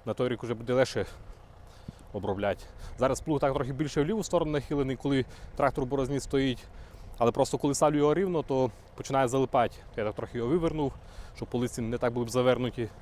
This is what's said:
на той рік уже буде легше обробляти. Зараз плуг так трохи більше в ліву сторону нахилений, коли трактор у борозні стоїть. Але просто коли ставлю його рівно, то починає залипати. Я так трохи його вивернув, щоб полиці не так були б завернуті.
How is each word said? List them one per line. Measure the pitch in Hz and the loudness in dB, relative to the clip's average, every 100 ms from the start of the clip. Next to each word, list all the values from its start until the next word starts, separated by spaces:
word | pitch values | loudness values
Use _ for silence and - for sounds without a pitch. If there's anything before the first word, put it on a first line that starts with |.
| - | -6
на | |
той | 107 123 | -2 0
рік | 120 | -2
уже | 117 | -4
буде | 117 117 | -4 0
легше | 127 127 - 92 - - - - - - - - - - | 2 2 0 -4 -8 -16 -18 -20 -20 -20 -18 -18 -16 -12
обробляти. | 101 101 95 101 92 - - - - | -6 -4 0 0 -2 -6 -14 -12 0
Зараз | 127 127 | 0 2
плуг | - 147 | 0 0
так | 143 | 2
трохи | 135 131 | 0 -2
більше | 131 147 156 | -2 -2 0
в | 147 | 0
ліву | 220 | 0
сторону | 185 175 156 | 0 0 2
нахилений, | 147 - 147 131 123 | -2 -2 -2 0 -2
коли | 143 139 123 - - - | 0 0 0 -6 -10 0
трактор | 143 135 | 0 2
у | 127 | 0
борозні | 139 131 139 | 0 0 -2
стоїть. | - 139 135 120 - - - - - - | 0 2 2 0 -6 -16 -16 -16 -14 0
Але | 117 | 2
просто | 143 131 135 | 4 2 2
коли | 147 139 | 0 4
ставлю | 156 147 | 4 6
його | 147 | 4
рівно, | 151 190 170 | 4 2 0
то | 135 135 127 - - - | 0 2 2 -2 -14 -12
починає | - 135 131 | -2 2 4
залипати. | 135 135 131 113 - - - | 4 2 4 2 0 -10 -4
Я | |
так | 107 - | -4 -4
трохи | 117 117 | -6 -4
його | 117 | 0
вивернув, | 170 165 151 139 - - - - - | 2 2 0 -2 -4 -12 -14 -14 -10
щоб | 113 | -6
полиці | 123 120 - | -2 -2 -2
не | 113 120 | -4 0
так | 123 | 0
були | 120 113 | 0 0
б | |
завернуті. | 120 127 120 123 117 113 - | 4 4 4 2 -2 -6 -8